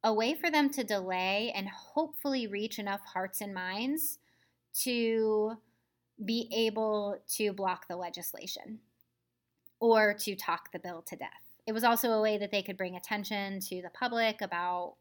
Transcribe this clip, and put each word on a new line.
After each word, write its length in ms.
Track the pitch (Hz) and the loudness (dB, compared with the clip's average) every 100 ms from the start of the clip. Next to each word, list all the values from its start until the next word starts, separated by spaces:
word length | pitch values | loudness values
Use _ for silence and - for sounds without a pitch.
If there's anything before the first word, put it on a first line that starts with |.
a 100 | 226 | 4
way 220 | 214 226 | 4 2
for 160 | 311 339 | 2 2
them 180 | 302 277 | 4 4
to 140 | 277 | 2
delay 680 | 214 208 185 185 185 202 233 | 0 0 0 0 2 2 0
and 140 | 196 196 | -2 -6
hopefully 800 | - - - 311 - 285 269 220 | -10 -4 -2 -2 -2 -2 0 -2
reach 320 | 202 214 - | -4 -4 -4
enough 200 | 202 202 - | -4 -4 -4
hearts 260 | 185 190 - | -4 -4 -4
and 140 | 202 | -6
minds 640 | 190 185 196 254 311 - - _ _ _ _ _ - | -6 -4 -2 -2 0 -2 -6 _ _ _ _ _ -4
to 760 | 254 240 226 226 220 214 214 220 _ _ _ _ _ - | 0 2 2 4 4 4 2 -2 _ _ _ _ _ -8
be 240 | 208 233 233 | -2 -2 0
able 680 | 214 226 214 220 214 202 202 - - | 2 2 2 0 0 -2 -6 -6 0
to 160 | 214 | 0
block 360 | 196 185 180 - | 0 -2 -4 -6
the 80 | 175 | -8
legislation 840 | 175 175 170 - 185 - - 220 _ _ _ _ _ _ _ _ _ _ | -6 -6 -8 -8 -10 -10 -12 -16 _ _ _ _ _ _ _ _ _ _
or 340 | 233 220 214 | 6 8 6
to 220 | 208 - 190 | 4 -4 -4
talk 340 | - 165 - | -2 -4 -4
the 60 | 175 | -10
bill 240 | 180 170 - | -10 -10 -12
to 80 | 175 | -10
death. 120 | 127 - - - - | -12 -12 -20 -12 -4
It 60 | |
was 120 | 220 | 2
also 260 | 240 233 240 | 4 4 4
a 120 | 220 | 4
way 160 | 214 214 | 4 2
that 120 | 202 | 0
they 120 | 208 | -2
could 140 | 190 190 | -2 -6
bring 200 | 185 180 | -6 -6
attention 640 | - 208 196 208 196 196 | -4 -4 -2 -4 -4 -6
to 220 | 190 185 | -6 -8
the 80 | 180 | -10
public 500 | - 247 233 226 214 | -4 -2 2 2 0
about 540 | 196 175 180 180 180 - | -4 -2 -2 -2 -4 -12